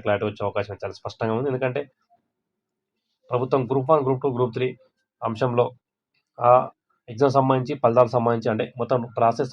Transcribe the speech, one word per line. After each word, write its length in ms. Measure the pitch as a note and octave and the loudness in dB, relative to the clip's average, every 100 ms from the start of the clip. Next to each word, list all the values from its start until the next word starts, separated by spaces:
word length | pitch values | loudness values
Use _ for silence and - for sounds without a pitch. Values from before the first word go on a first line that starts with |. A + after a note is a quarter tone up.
| G#2+ | -2
క్లారిటీ 200 | G#2 G#2+ | -2 -2
వచ్చే 140 | F#2+ G2+ | -4 -6
అవకాశం 340 | G#2 G2+ G2 | -4 -6 -8
చాలా 140 | G#2 F#2 | -12 -12
స్పష్టంగా 360 | G#2+ - A#2 A2+ | -14 -6 -4 -4
ఉంది. 120 | C#3 | -4
ఎందుకంటే 320 | B2+ C3 B2+ C#3+ _ _ _ _ _ _ _ _ _ _ _ _ _ - | -4 -4 -4 -8 _ _ _ _ _ _ _ _ _ _ _ _ _ -6
ప్రభుత్వం 320 | B2 B2+ C#3 A2+ | -4 0 -2 0
గ్రూప్ 180 | C3 C3+ | -2 2
వన్, 100 | D#3 B2+ | 2 2
గ్రూప్ 140 | C3 C#3+ | -2 -2
టూ, 60 | A#2+ | 0
గ్రూప్ 140 | B2 A#2 | -2 -2
త్రీ 120 | B2+ B2 _ _ _ - A#2 | -6 -6 _ _ _ -10 -8
అంశంలో 380 | A2 C3 A#2+ A#2+ - _ _ _ _ _ - A#2+ | -2 -2 0 0 -2 _ _ _ _ _ 0 4
ఆ 20 | B2+ C3+ - _ _ - | 4 4 -8 _ _ -12
ఎగ్జామ్ 200 | A2 C#3 C3+ | 0 2 4
సంబంధించి, 340 | C3 C3 B2+ C#3+ | 2 2 -2 0
ఫలితాలకు 320 | A#2 A#2 A#2+ B2 | 2 4 4 4
సంబంధించి, 320 | A#2 A#2 A#2+ | 0 0 -2
అంటే 140 | A2 A#2 - | -2 -4 -6
మొత్తం 260 | A#2 C3 A#2+ - | -2 -2 -4 0
ప్రాసెస్ 320 | A#2 A#2 B2+ | 0 0 -2